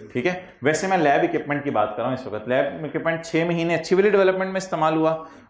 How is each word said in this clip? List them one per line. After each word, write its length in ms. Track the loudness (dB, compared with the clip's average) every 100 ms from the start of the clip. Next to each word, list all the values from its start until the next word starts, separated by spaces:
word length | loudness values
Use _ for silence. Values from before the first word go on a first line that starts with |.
| -8
ठीक 120 | -2 -2
है। 180 | -2 -8 -2
वैसे 240 | 0 0 0
मैं 100 | 2
lab 260 | 4 4
equipment 400 | 2 -2 -2 -4
की 80 | 0
बात 220 | 0 0 -2
कर 60 |
रहा 80 | -4
हूँ 80 | -4
इस 80 | -6
वक्त। 220 | -8 -2
Lab 360 | 0 0 -4 -6
equipment 400 | -4 -4 -4 -2
छः 220 | -2 0
महीने 260 | 0 0
अच्छी 220 | -2 2 4
वाली 140 | 4
डेवलपमेंट 420 | 4 4 2 -2
में 60 | -4
इस्तेमाल 380 | -4 0 2 2
हुआ 320 | 2 0 -6 -20 -18